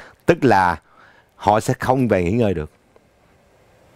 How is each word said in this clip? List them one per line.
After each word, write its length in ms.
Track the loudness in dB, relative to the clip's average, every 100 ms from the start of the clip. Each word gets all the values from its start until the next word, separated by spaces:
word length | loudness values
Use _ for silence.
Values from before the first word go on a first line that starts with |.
| -20 _ -2
Tức 180 | 0
là 380 | 2 2 2 -2 _ _ -20 _ _ _
họ 240 | 0 0
sẽ 140 | -2 -6
không 280 | -2 -2 0
về 160 | 0
nghỉ 80 | 0
ngơi 220 | -2 -2
được. 180 | -4 -10 _ _ _ _ _ _ _ _ _ _ _ _